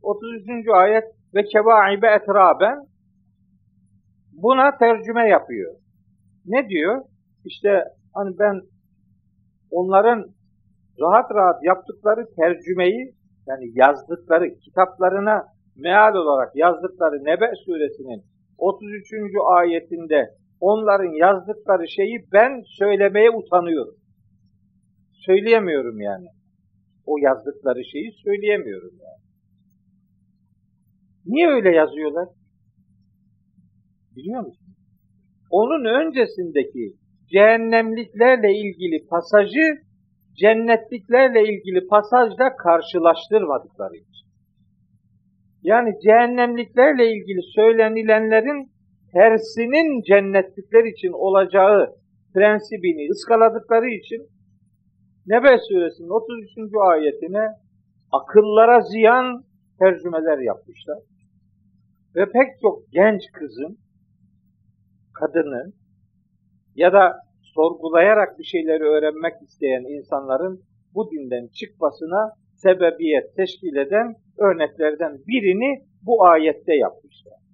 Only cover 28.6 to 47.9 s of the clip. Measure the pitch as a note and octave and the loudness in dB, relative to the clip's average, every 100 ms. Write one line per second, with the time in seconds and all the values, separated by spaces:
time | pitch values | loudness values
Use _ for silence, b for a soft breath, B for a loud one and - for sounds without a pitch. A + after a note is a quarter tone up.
28.6 | C3+ F#2+ F2+ _ - - _ _ _ _ | -6 -14 -18 _ -20 -20 _ _ _ _
29.6 | _ _ _ _ _ _ _ _ _ _ | _ _ _ _ _ _ _ _ _ _
30.6 | _ _ _ _ _ _ F3 B3+ E4+ C4+ | _ _ _ _ _ _ -6 0 2 2
31.6 | F#3+ E3 D3+ D3 D3+ D3+ F#3 _ _ _ | 2 2 2 -2 -8 -6 -10 _ _ _
32.6 | _ _ _ _ _ _ _ _ _ _ | _ _ _ _ _ _ _ _ _ _
33.6 | _ _ _ _ _ A#2+ D#3 B3 E3 _ | _ _ _ _ _ -18 -12 -12 -12 _
34.6 | _ _ _ _ _ _ _ _ _ F3 | _ _ _ _ _ _ _ _ _ 0
35.6 | A#3 D#4+ A#3 B3 D#4+ C4 A3+ - F3 D3 | 0 -2 0 -2 -2 -2 -4 -4 -4 -2
36.6 | B2+ B2+ A2 - _ _ _ F3+ G#3 A3+ | -4 -6 -12 -12 _ _ _ 4 6 4
37.6 | A3+ A3+ A3+ A3+ A3+ G#3 A#3+ B3+ G#3+ G3 | 2 0 0 -6 -10 0 2 4 2 0
38.6 | G#3 E3+ F3+ D#3 _ E3+ E3+ G#3+ G3+ B3+ | -4 -8 -6 -6 _ -6 2 2 2 0
39.6 | D#4+ D4+ _ _ _ _ _ - G3+ A3 | -2 -2 _ _ _ _ _ 0 2 2
40.6 | A3+ A3+ - A#3+ _ A#3+ C4 A#3 G#3+ G#3 | 0 0 -2 -14 _ 2 4 4 0 -2
41.6 | F#3 F3+ F3+ G#3 G#3 B3 A#3 F#3 C4 C4 | -4 -6 0 0 2 2 0 0 -2 -2
42.6 | F3 E3 D#3 F3+ E3 E3 - G#3+ F3+ C3+ | 0 0 0 0 2 0 0 -2 -2 -6
43.6 | - _ F#2+ - _ _ _ _ _ _ | -8 _ -14 -14 _ _ _ _ _ _
44.6 | _ _ _ _ _ _ _ _ _ _ | _ _ _ _ _ _ _ _ _ _
45.6 | E3 A3+ A#3 G#3 F#3 A3+ A#3+ B3 A#3+ A#3+ | 0 0 0 -2 4 4 4 0 -2 -2
46.6 | A#3 A3 C4+ C#4 A#3 G#3+ F3+ F#3 F3 - | -6 2 2 4 0 0 -8 -4 -4 4
47.6 | A3 A3+ A3 | 4 4 0